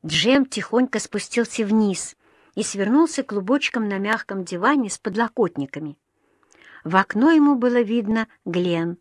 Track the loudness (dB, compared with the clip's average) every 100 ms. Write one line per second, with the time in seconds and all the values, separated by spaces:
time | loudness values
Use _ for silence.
0 | -2 0 4 4 2 -4 -2 0 0 -2
1 | -6 -8 -4 -4 -4 -4 0 2 2 -2
2 | -8 -16 _ _ _ -8 -6 -4 2 4
3 | 2 0 -4 -6 0 0 0 -4 -4 -2
4 | -2 -4 -4 -8 -6 -2 2 2 0 -4
5 | -6 -2 -4 0 -2 0 -8 -8 -12 -14
6 | _ _ _ _ _ _ -20 -16 0 2
7 | 2 2 4 6 4 4 2 2 2 0
8 | 0 -2 -4 _ -6 -2 0 0 -2 -6